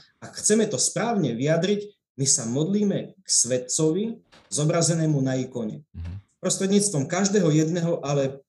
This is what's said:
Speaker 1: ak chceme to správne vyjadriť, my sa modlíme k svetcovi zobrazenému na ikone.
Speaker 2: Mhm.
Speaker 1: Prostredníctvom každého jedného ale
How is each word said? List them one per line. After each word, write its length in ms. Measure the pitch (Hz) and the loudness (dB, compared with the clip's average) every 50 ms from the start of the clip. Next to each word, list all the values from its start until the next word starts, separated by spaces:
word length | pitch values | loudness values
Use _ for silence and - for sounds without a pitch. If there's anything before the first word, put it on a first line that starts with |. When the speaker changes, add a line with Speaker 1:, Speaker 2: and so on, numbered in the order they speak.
| - _ _ _ - | -14 _ _ _ -18
Speaker 1:
ak 160 | - - - | -16 -12 -4
chceme 240 | - - 208 226 214 - | 0 2 4 4 2 0
to 80 | - 127 | 0 -2
správne 560 | - - - 170 202 233 226 196 156 123 113 | -2 -2 0 -2 -2 0 0 0 0 0 0
vyjadriť, 480 | 113 135 151 160 170 175 196 208 202 - - - _ _ _ _ | -2 0 2 2 2 2 0 0 -2 -2 -10 -16 _ _ _ _
my 100 | 135 135 | -4 0
sa 220 | 127 - - 117 | 0 0 0 0
modlíme 720 | 113 120 139 156 185 202 208 208 196 175 123 - - - - | -2 -2 0 0 0 2 2 2 2 0 -2 -4 -8 -14 -20
k 80 | _ | _
svetcovi 880 | - - - - 117 127 127 127 - - - 156 160 160 190 214 233 233 - _ _ - - _ | -2 0 0 2 2 0 -2 -2 -4 -2 0 0 2 2 0 -2 -4 -6 -10 _ _ -20 -20 _
zobrazenému 720 | _ - - 151 156 170 170 151 151 175 165 160 156 151 135 | _ -4 -2 0 0 2 2 2 2 2 2 2 2 2 2
na 160 | 131 131 131 | 0 0 0
ikone. 480 | 131 127 - - 123 113 107 107 - - _ | -2 -4 -6 -6 -8 -6 -6 -8 -10 -16 _
Speaker 2:
Mhm. 320 | _ 87 82 85 90 101 - _ _ _ | _ -12 -12 -10 -12 -14 -16 _ _ _
Speaker 1:
Prostredníctvom 640 | - 185 175 - 190 190 202 202 190 - - 143 127 | -4 -4 -2 0 0 2 2 2 2 2 0 -2 -2
každého 480 | - 170 185 202 190 202 208 175 156 | -2 0 0 0 2 2 4 4 4
jedného 480 | 147 156 160 160 175 175 165 170 165 - | 4 4 4 2 0 0 0 0 -2 -2
ale 400 | 151 139 147 143 135 135 135 - - | -2 -2 0 0 0 -2 -4 -8 -18